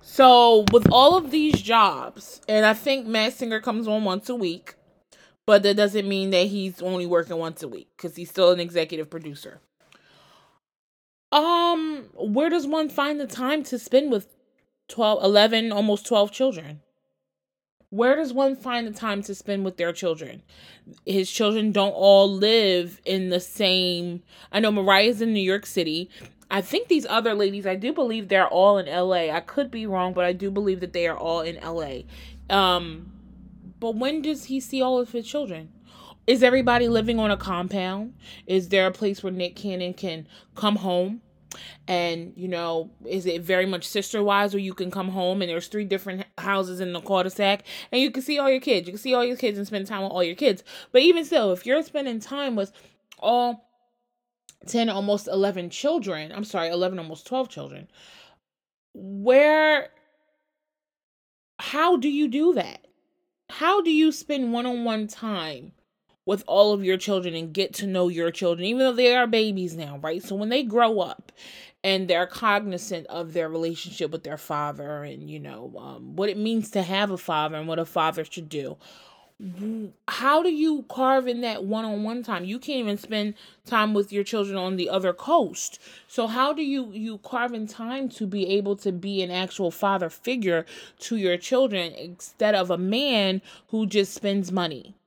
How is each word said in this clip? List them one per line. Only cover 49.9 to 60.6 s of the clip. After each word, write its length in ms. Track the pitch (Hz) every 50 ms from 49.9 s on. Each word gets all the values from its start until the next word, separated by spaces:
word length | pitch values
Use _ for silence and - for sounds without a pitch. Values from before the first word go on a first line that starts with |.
| 220 196 190
with 100 | 190 175
all 100 | 180 180
your 140 | 170 175
kids. 260 | 185 294 269 196 180 - - - - - _ _
But 100 | 247 269
even 220 | 339 349 339 320
still, 280 | - 349 302 226 202 180
if 140 | 180 -
you're 160 | 226 262 302 320
spending 380 | - _ 302 277 269 233 226
time 340 | 208 - 269 277 285 269 240
with 180 | 214 196 196 _ - _ _ _ _ _ _ - _
all 500 | - 208 233 247 247 240 240 220 _ _ _ _ _ _ _ _ _ _ _ _ _ _ _ _ _ _ - _ -
ten, 220 | - - 233 233 226
almost 360 | 196 196 202 202 208 208 208
eleven 440 | - - 196 196 202 196 185 175 175
children, 600 | 170 - - 285 320 339 214 190 175 156 156 156
I'm 140 | - 202 214
sorry, 240 | 214 - 190 165 165
eleven, 320 | 170 175 180 185 190 180
almost 260 | 165 160 160 151 -
twelve 220 | - 247 254 262 233
children, 400 | - 160 143 135 139 143 - - _ _ - - - - - _ _ _ _ _ _ _ _ _ _ _ _ _ _
where, 920 | - 190 190 196 196 196 233 254 269 294 302 302 311 311 311 302 285 - - _ _ _ _ _ _ _ _ _ _ _ _ _ _